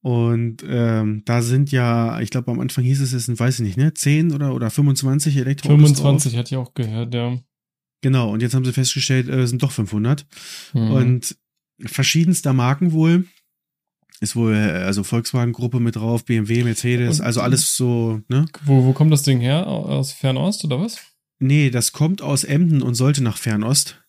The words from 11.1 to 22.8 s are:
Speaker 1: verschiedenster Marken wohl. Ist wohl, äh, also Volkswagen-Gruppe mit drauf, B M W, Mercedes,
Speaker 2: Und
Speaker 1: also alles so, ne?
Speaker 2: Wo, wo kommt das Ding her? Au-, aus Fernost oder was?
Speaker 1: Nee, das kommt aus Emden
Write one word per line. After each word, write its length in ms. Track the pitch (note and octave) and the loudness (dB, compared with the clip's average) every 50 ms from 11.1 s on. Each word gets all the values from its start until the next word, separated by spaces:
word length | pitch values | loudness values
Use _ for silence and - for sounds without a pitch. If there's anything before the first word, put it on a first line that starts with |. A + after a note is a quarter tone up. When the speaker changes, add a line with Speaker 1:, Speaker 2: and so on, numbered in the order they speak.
| B2+ B2 - - - _ _ _ _ _ _ _ _ _ A2 | 0 -2 -2 -8 -14 _ _ _ _ _ _ _ _ _ -14
Speaker 1:
verschiedenster 680 | A2 - - C3+ - - D#3+ E3+ E3+ F3+ - - C#3+ C3 | -10 -4 -2 -2 0 2 2 2 2 0 0 0 0 0
Marken 400 | C3 A#2+ B2 C3+ C#3 F#3 F3 D#3+ | 2 2 2 0 0 0 0 2
wohl. 340 | D#3+ D#3+ D#3+ E3+ F3+ F3+ - _ _ _ _ _ _ _ _ _ _ _ _ _ _ _ _ _ - | 2 4 4 4 2 2 -2 _ _ _ _ _ _ _ _ _ _ _ _ _ _ _ _ _ -8
Ist 160 | - G#2+ - | -8 -6 -2
wohl, 160 | A#2 A#2 A2 G#2+ | 0 0 2 2
äh, 300 | G#2+ G#2+ G#2 D#2 F2+ F#2 | 2 2 0 0 -2 -2
also 200 | F#2+ G2 G#2 G2 | -2 -2 -2 -4
Volkswagen-Gruppe 760 | - - A#2 A2+ - - B2+ A#2+ A#2+ A#2 - A#2+ A#2+ A#2+ B2+ | -2 -2 -2 -2 -2 -2 -2 0 -2 -2 -4 -4 -4 -2 0
mit 160 | A#2 A#2 A2 | 0 0 -2
drauf, 260 | A2+ G#2+ A2+ A#2 A#2 - | -2 -4 -2 -2 -4 -2
B 140 | - A#2+ | -2 -2
M 100 | A2+ G#2+ | -2 0
W, 160 | G2+ A2+ A#2+ B2 | 0 0 0 0
Mercedes, 560 | A#2+ A2+ - - A#2+ B2 A#2+ B2 A#2 - D3+ | 0 -2 -2 -2 -2 0 0 0 0 -2 -2
Speaker 2:
Und 60 | - | -2
Speaker 1:
also 160 | A#2+ A2+ A#2 | -2 -2 -2
alles 340 | - B2 B2+ B2 - - - | 0 0 0 0 0 -2 -2
so, 460 | - B2+ B2 A#2+ A#2 A#2 A2+ A2 A2 G#2 _ | -2 0 0 0 0 -2 -2 -4 -6 -6 _
ne? 160 | B2+ C3+ D#3 D#3+ - - D3+ | 0 0 0 0 -4 -8 0
Speaker 2:
Wo, 220 | C#3+ C#3 C3+ B2+ | 4 4 6 6
wo 80 | C3 C3 | 4 4
kommt 180 | - D3+ D#3+ | 4 4 4
das 120 | D#3 C#3+ C#3 | 4 2 2
Ding 180 | C#3+ C3+ B2 | 2 0 2
her? 260 | A#2+ B2 C#3 D#3+ F#3 | 2 0 0 0 -2
Au-, 160 | - C2+ A1 - | -4 -4 -6 -4
aus 280 | - C#3 C#3 C3+ C#3 - | -4 -2 -2 -4 -4 -6
Fernost 500 | - - C3+ B2 C3+ D3 F#3 G#3 - - | -4 -2 -2 -2 0 -2 -2 -4 -4 -4
oder 160 | D#3 B2+ C3 | -4 -2 -2
was? 220 | F#3 A#3 - - - _ _ _ _ _ _ _ | -4 -6 -6 -12 -18 _ _ _ _ _ _ _
Speaker 1:
Nee, 300 | C3+ C3 C#3 D3+ D3 C3+ | 0 2 4 4 4 2
das 200 | A#2+ B2 A2+ - | 0 0 -2 -4
kommt 300 | - - D3 D#3+ F#3+ G3 | -2 -2 0 0 0 -2
aus 240 | - D3 C#3+ C3 - | -2 -2 -2 -2 -2
Emden 360 | - C3+ D3+ F3+ E3 D#3+ C#3 | 0 0 2 2 4 2 2